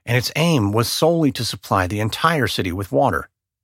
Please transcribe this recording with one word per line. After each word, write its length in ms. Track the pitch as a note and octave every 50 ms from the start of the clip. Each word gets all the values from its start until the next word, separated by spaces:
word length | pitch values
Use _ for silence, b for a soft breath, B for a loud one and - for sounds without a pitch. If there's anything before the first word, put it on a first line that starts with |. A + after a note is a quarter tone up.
| _
and 100 | A#2 A#2+
its 160 | B2+ A#2+ - -
aim 360 | D3+ D#3+ E3+ E3 C3 G2+ G2+
was 200 | G#2 A2+ A#2 -
solely 400 | - - D#3+ D#3+ E3+ E3 D#3 C3+
to 120 | - - A#2+
supply 440 | - - - - - A2 G2 F#2 E2+
the 120 | G#2 G#2
entire 480 | A2 A2 - - - E3 E3+ D3 A#2+ F#2+
city 240 | - - F#2 F#2
with 200 | E2+ G2 G2 -
water. 380 | C3 C#3 C#3+ A#2+ E2+ C#2+ - - _ _ _ _ _ _